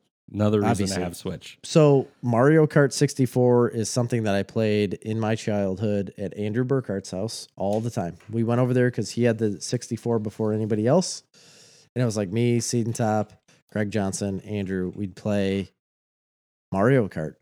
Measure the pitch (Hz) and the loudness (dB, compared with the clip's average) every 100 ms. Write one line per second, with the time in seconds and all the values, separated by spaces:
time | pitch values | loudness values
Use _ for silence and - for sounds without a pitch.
0 | _ _ - 101 104 107 104 101 95 92 | _ _ -10 -2 2 2 2 0 0 -2
1 | 90 85 95 82 - - - 165 151 139 | -4 -6 -10 -12 -14 -18 0 6 6 6
2 | - _ 123 113 139 160 151 156 139 - | 2 _ 0 4 6 6 4 4 2 2
3 | 143 - 127 127 123 120 120 117 104 127 | 0 2 0 2 4 4 4 0 -2 -2
4 | 117 120 107 98 98 113 107 104 101 95 | 0 0 0 0 0 -2 0 2 0 -2
5 | 110 110 110 110 - 104 98 92 110 101 | -6 -4 -2 -2 -2 -2 -2 -2 -2 -2
6 | 95 - 98 - 107 110 127 135 127 98 | -4 -8 -10 -6 -4 -2 0 -2 -2 -6
7 | - 90 110 - - - 98 107 117 117 | -6 -6 -6 -8 -14 -6 -2 -2 -2 -4
8 | 85 87 - 113 113 120 127 127 123 123 | -6 -8 -8 -2 0 2 2 2 2 0
9 | 101 - 120 113 110 95 - 123 - 113 | -6 0 0 2 -2 -4 -6 -6 -6 -6
10 | 120 117 107 - 107 107 110 107 113 165 | -2 -2 -4 -4 -2 -2 -2 0 2 2
11 | 180 - - _ - - - _ _ 120 | 0 -6 -16 _ -20 -20 -20 _ _ -4
12 | 123 107 95 113 120 120 - 120 113 113 | -2 -2 -2 0 2 0 0 -2 -2 -2
13 | 110 107 104 - _ _ _ 104 104 107 | 0 0 -2 -8 _ _ _ -4 -2 -2
14 | 98 92 101 95 98 104 92 95 90 90 | -2 -2 -4 -6 -6 -6 -4 -4 -4 -6
15 | 101 - 107 101 98 98 92 _ _ _ | -10 -6 -2 0 0 -2 -4 _ _ _
16 | _ _ _ _ _ _ - 95 113 135 | _ _ _ _ _ _ -8 0 4 4
17 | 98 85 78 - | 2 -4 -8 -8